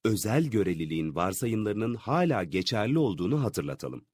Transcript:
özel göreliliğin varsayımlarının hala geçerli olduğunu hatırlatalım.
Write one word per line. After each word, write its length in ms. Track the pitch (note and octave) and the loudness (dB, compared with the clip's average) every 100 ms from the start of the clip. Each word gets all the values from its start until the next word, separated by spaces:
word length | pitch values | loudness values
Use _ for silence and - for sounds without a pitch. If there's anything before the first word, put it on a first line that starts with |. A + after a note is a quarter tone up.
özel 420 | A2 G#2+ G#2+ C#3 D#3 | 0 2 2 2 2
göreliliğin 680 | A2 F#2 E2 D#2 D#2+ D#2 | 2 2 0 -2 -2 -2
varsayımlarının 800 | D2 F#2 F#2+ A#2+ A2 G#2 G#2 A2+ | 0 -2 0 -2 0 0 -2 -2
hala 500 | A2+ A#2+ D#3+ F3 A2+ | -4 -2 0 2 0
geçerli 540 | E2+ F#2 F2+ A2 A2 D#3+ | 0 -2 0 0 2 2
olduğunu 460 | B2+ F2 F#2 D3+ | 2 0 0 0
hatırlatalım. 600 | A#2 - D2 C2 C2 B1+ - | 0 -2 -4 -6 -8 -10 -14